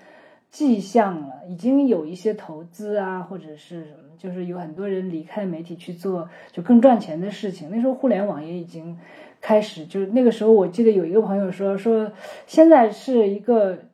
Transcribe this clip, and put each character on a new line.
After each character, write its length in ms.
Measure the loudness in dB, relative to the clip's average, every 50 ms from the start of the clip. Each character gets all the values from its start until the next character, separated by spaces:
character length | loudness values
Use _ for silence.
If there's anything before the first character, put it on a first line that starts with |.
| _ -20 -20 -20 _ _ _ _ _ _
迹 280 | _ -2 0 0 2 0
象 420 | -2 0 0 0 0 0 -2 -8
了， 200 | -10 -14 -16 -18 -16
已 80 | -14 -14
经 320 | -6 -2 2 2 2 4
有 180 | 2 0 0 -2
一 80 | -8 -12
些 200 | -6 -4 -4 -4
投 300 | -4 -10 -16 -16 -16 -18
资 320 | -20 _ -14 -10 -6 -4
啊， 240 | -4 -4 -4 -8 -10
或 160 | -10 -12 -14
者 180 | -16 -16 -18 -20
是 300 | -20 -20 _ -16 -16 -16
什 60 | -18
么， 220 | -20 -20 _ -20 -20
就 120 | _ -14 -12
是 140 | -10 -10 -10
有 120 | -10 -10
很 180 | -12 -12 -12 -12
多 120 | -10 -8
人 220 | -6 -6 -6 -6 -8
离 140 | -8 -10 -12
开 220 | -10 -10 -8 -8
媒 180 | -6 -8 -10 -12
体 120 | -14 -16
去 180 | -16 -16 -16 -16
做 340 | -10 -8 -6 -6 -6 -8 -12 -16 -20 -20 -14
就 100 | _ -8
更 200 | 2 6 6 8
赚 180 | 8 8 6 4
钱 200 | 0 -6 -8 -8
的 120 | -8 -8
事 200 | -10 -10 -10 -10
情。 180 | -10 -12 -14 -10
那 80 | -6 -4
时 80 | -2
候 60 | -4 -4
互 160 | -2 -2 -2
联 180 | 0 0 -2
网 180 | -6 -6 -10 -12
也 80 | -12 -12
已 120 | -12 -12
经 320 | -14 -16 -16 -16 -16 -16 -18 -20 -20 -20 -20 -20 -20 _ _
开 220 | -2 0 2 2
始， 240 | 2 -2 -8 -16 -16
就 160 | -10 -6 -6
是 60 | -4
那 140 | 0 0 2
个 80 | 2 2
时 140 | 2 2 4
候 80 | 4
我 160 | 6 6 4
记 160 | 2 0 2 2
得 80 | 4
有 140 | 4 2 0
一 60 | 2
个 100 | 0 0
朋 160 | 0 0 -2
友 120 | -4 -4 -4
说， 280 | -6 -4 -4 -4 -4
说 340 | -2 0 0 0 0 -2 -4 -10 -14 -20 -20 -20 -20 -20
现 240 | 0 6 8 8 10
在 220 | 10 8 6 4
是 380 | 0 -6 -6 0 2 2 2 2
一 100 | 0 -2
个 380 | -2 0 2 2 2 0 -2 -6 -12 _